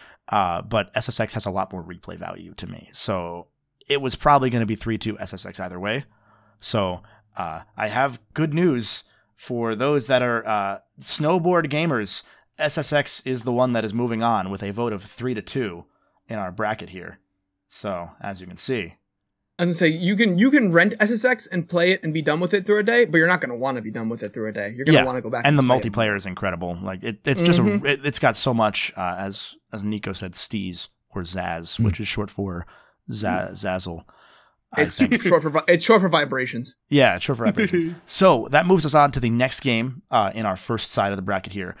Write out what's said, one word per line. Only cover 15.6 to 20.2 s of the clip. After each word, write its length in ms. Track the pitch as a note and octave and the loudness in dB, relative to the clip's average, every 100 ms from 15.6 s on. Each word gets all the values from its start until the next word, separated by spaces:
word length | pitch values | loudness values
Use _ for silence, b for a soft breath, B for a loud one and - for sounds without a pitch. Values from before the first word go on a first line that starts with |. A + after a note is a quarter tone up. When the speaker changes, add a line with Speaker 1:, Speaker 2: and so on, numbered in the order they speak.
| A2+ E2+ - _ _ _ - | -4 -6 -16 _ _ _ -12
Speaker 1:
in 100 | A2 | -8
our 120 | F#2+ | -8
bracket 400 | F#2 G#2+ A2 F2 | -4 -4 -4 -8
here. 280 | F2+ E2+ - _ _ _ _ _ | -14 -14 -18 _ _ _ _ _
So, 420 | - G#2+ F2+ F2 - | -12 -8 -8 -10 -12
as 200 | G2+ F#2+ | -12 -12
you 60 | F2+ | -14
can 100 | F2+ | -12
see. 380 | - B2+ E2+ - _ _ _ _ _ - | -6 -4 -6 -12 _ _ _ _ _ -4
Speaker 2:
I 80 | F3 | -2
was 100 | E3+ | 2
gonna 100 | E3+ | 2
say, 60 | D#3+ | 2
you 200 | F3+ | 0
can, 220 | G3 | 2